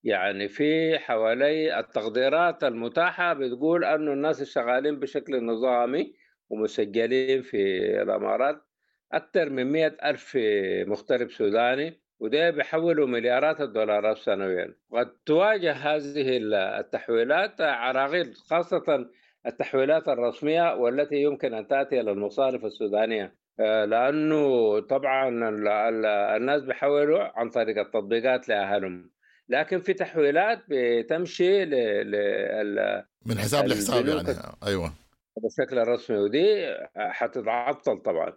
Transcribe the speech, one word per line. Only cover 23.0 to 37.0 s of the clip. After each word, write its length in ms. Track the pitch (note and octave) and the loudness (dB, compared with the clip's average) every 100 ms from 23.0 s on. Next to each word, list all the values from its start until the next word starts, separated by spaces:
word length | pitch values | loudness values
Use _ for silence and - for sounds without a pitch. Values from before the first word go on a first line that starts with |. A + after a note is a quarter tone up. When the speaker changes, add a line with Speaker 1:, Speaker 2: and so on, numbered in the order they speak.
| A2 A2 F#2+ _ _ - | 0 0 -4 _ _ -2
Speaker 1:
آه، 240 | A2 A2 G#2 | 2 2 2
لأنه 960 | A2+ C3 D3+ D#3 D#3 C#3+ B2 A2 G#2 | 2 2 2 0 2 4 4 4 2
طبعًا 480 | - C3+ C3+ C3+ C3+ A#2 A2+ | 0 -2 0 0 0 0 -2
ال-، 180 | G#2+ G#2 | 0 0
ال-، 380 | G#2+ A2+ A2+ A2 | 2 0 0 0
الناس 560 | G#2 G2+ A2 B2+ D3 | 2 2 0 2 0
بيحولوا 560 | C3 - C#3+ D3 D3 D#3+ - - | -2 -2 2 2 4 2 0 -4
عن 100 | A#2 | -4
طريق 280 | A#2+ A2 G#2+ | -2 0 -2
التطبيقات 680 | G2+ A2+ G2+ A#2 B2 B2+ B2+ | -2 -4 0 0 2 0 0
لأهلهم، 640 | G#2 G2 G2+ F#2+ F2+ F2 _ _ _ - | -2 0 0 -2 -8 -16 _ _ _ -2
لكن 300 | B2+ D#3 F#3 | -2 0 -2
في 140 | F3+ | -2
تحويلات 640 | F#3+ F3 E3 C#3+ D3+ G#3 A3+ - | -2 -2 2 2 4 2 -2 -2
بتمشي 960 | C#3 A#2+ A#2 A2+ E3 F3+ - F3+ G3 F3+ | 0 2 2 0 -2 -4 0 4 4 2
ل-، 40 | C3+ A2+ G2+ G#2 | 0 0 0 0
ل-، 60 | G#2 G2+ G#2 G#2 G#2 | 0 0 0 -2 -2
ال-، 440 | G#2 G2+ G2+ G2+ - _ A2+ | -2 -2 -2 -2 -8 _ -6
Speaker 2:
من 120 | A2 | -4
حساب 280 | A2 C#3+ C3 | 0 0 2
لحساب، 300 | G#2+ G2+ - C3 | 0 0 0 0
Speaker 1:
البنوك 200 | D3+ - | -2 -4
Speaker 2:
يعني. 280 | - - - G2+ | -6 -8 -8 -4
أيوة. 260 | G2 E2 D2+ _ _ _ - | -2 -4 -10 _ _ _ -8
Speaker 1:
بشكل 440 | A2 - B2+ B2+ A#2 | -6 -4 -2 0 0
رسمي، 280 | A#2+ - G#2+ | 0 -2 0
ودي 560 | G2+ B2+ G3 G#3 D#3 - - | 2 2 2 2 -2 -8 -10
حتتعطل 1000 | - | -6